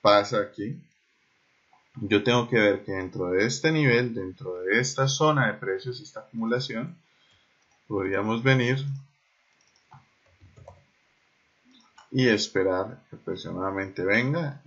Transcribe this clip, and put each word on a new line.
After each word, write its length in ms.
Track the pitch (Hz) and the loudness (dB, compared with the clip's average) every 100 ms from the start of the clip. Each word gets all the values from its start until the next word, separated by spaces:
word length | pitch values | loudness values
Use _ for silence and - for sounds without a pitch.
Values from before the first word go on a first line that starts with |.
pasa 400 | 104 104 101 110 | 6 6 4 -2
aquí, 360 | 101 - 104 - _ _ _ _ _ _ _ _ _ _ _ - | -4 -8 -10 -10 _ _ _ _ _ _ _ _ _ _ _ -12
yo 260 | 101 104 | 0 2
tengo 280 | 120 120 117 | 4 2 4
que 80 | 117 | 4
ver 260 | 104 98 | 4 2
que 80 | - | -4
dentro 360 | 95 92 98 90 | -6 -6 -6 -2
de 140 | 92 113 | 2 0
este 260 | 135 160 | 0 0
nivel, 420 | 160 143 120 123 | 2 4 4 2
dentro 420 | 113 92 92 92 90 | -4 -10 -10 -10 -6
de 260 | 92 110 | 0 0
esta 260 | 135 - 135 | 0 0 -2
zona 400 | - 156 147 113 | 2 2 4 0
de 60 | |
precios, 480 | 104 95 95 131 123 | -2 -4 -4 -6 -12
esta 180 | 156 - | -14 -18
acumulación, 800 | - 113 113 123 127 113 156 - _ _ _ _ _ _ _ _ _ | -12 -6 -2 -2 -4 -8 -8 -14 _ _ _ _ _ _ _ _ _
podríamos 560 | 104 95 98 107 113 | -4 -2 -2 -2 0
venir 420 | 131 131 120 135 139 139 - _ _ _ _ _ _ _ _ - _ _ _ _ - - - - _ _ _ _ _ _ _ _ _ _ _ - _ | 2 2 2 -2 -4 -10 -14 _ _ _ _ _ _ _ _ -20 _ _ _ _ -20 -20 -20 -20 _ _ _ _ _ _ _ _ _ _ _ -20 _
y 160 | 131 127 | 2 4
esperar 720 | 104 - 98 92 92 107 127 _ | 4 2 0 0 0 -4 -10 _
que 60 | - | -14
el 60 | |
precio 320 | - 90 85 | -10 -8 -8
nuevamente 500 | 90 95 98 98 98 | -6 -6 -6 -8 -4
venga 580 | 92 107 127 160 151 - | 0 2 2 -2 -6 -10